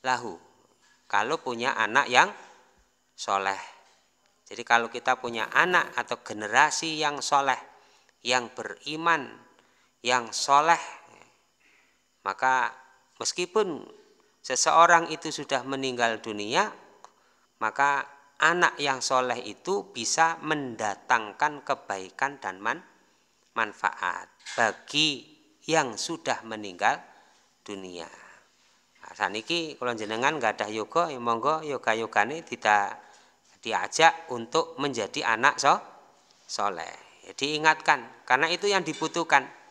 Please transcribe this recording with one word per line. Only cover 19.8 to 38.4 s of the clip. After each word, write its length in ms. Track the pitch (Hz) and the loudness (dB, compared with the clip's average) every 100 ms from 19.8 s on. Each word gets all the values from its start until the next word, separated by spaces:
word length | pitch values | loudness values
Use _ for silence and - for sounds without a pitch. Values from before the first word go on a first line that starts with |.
| 196 | -6
bisa 480 | 127 110 - 165 165 151 | -8 -4 2 2 0 -2
mendatangkan 1200 | 151 135 110 107 98 - 120 107 95 147 147 - | -2 -4 -4 -4 -4 0 0 0 -2 -4 -2 -6
kebaikan 720 | 135 - 98 95 - 135 139 | -6 -4 -8 -8 -6 -6 -4
dan 240 | 98 92 | -10 -6
man-, 240 | 107 151 - _ _ _ _ _ _ 117 | -6 -6 -10 _ _ _ _ _ _ -4
manfaat 720 | 107 - - - 90 90 90 _ - | -4 -2 -4 -2 -6 -6 -12 _ -10
bagi 720 | - 113 98 - 147 156 131 - _ _ _ - | 0 0 0 -6 0 0 -2 -12 _ _ _ 0
yang 320 | 160 135 107 | 0 0 -4
sudah 480 | - 160 - 117 113 | -6 -6 -4 -4 -6
meninggal 560 | 110 104 87 104 147 - - _ _ _ _ - | -10 -10 0 0 0 -8 -20 _ _ _ _ -14
dunia. 400 | 98 95 87 82 - - - _ _ _ _ _ _ | -12 -12 -12 -14 -16 -20 -20 _ _ _ _ _ _
Nah, 100 | - | -20
saniki 600 | - 98 104 - 170 160 | -4 -4 -4 -4 -4 -4
kula 240 | 131 123 113 | -6 -6 -4
jenengan 400 | 107 110 139 156 | -4 0 0 2
nggak 240 | 113 104 | -2 0
ada 60 | 104 | -4
yoga, 400 | 110 104 165 170 | -4 -2 0 0
ya 80 | 131 | -2
monggo 480 | 120 117 131 156 156 | -2 0 0 -2 -4
yoga-yogane 800 | 127 - 110 110 107 107 156 - | -4 -2 -2 0 0 0 -2 -10
tidak 480 | 120 107 104 101 - - - _ _ _ _ | -2 4 4 2 -6 -20 -20 _ _ _ _
diajak 720 | 113 101 92 - 160 - - | -4 -4 -4 4 4 4 -10
untuk 480 | 120 113 165 160 - | -10 -2 -2 -2 -4
menjadi 560 | 143 117 98 143 113 | -4 -2 -4 -4 -2
anak 240 | 113 135 - | 4 4 4
so-, 240 | 135 190 - - - _ _ _ _ | 4 4 0 -20 -20 _ _ _ _
soleh. 480 | - 101 85 82 - - - - | -4 -2 -2 -10 -14 -20 -20 -20
Ya, 80 | |
diingatkan, 720 | - 139 151 160 160 - 143 117 - | -6 -4 4 4 4 2 0 0 -20
karena 240 | - 127 | 0 2